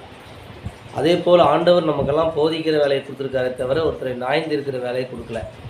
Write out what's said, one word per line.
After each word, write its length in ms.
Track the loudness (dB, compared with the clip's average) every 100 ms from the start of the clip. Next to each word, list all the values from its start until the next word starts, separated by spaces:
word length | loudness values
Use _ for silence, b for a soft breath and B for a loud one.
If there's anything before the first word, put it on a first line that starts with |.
| -20 -20 -20 -20 -20 -14 -14 -14 -12
அதே 200 | -2 2
போல் 260 | 2 6 6
ஆண்டவர் 440 | 6 6 4 4
நமக்கெல்லாம் 480 | 4 0 0 0 0 0
போதிக்கிற 400 | 0 0 0 2
வேலையை 240 | 2 0
கொடுத்துருக்காரே 500 | -4 -8 -4 -2 -2
தவிர, 300 | -2 -2 0
ஒருத்தரை 300 | -2 -4 -6
நியாயம் 340 | -6 -2 -2 -2
தீர்க்கிற 300 | -4 -4 -6
வேலையை 300 | -4 -6 -6
கொடுக்கல 300 | -10 -10 -10 -10 -14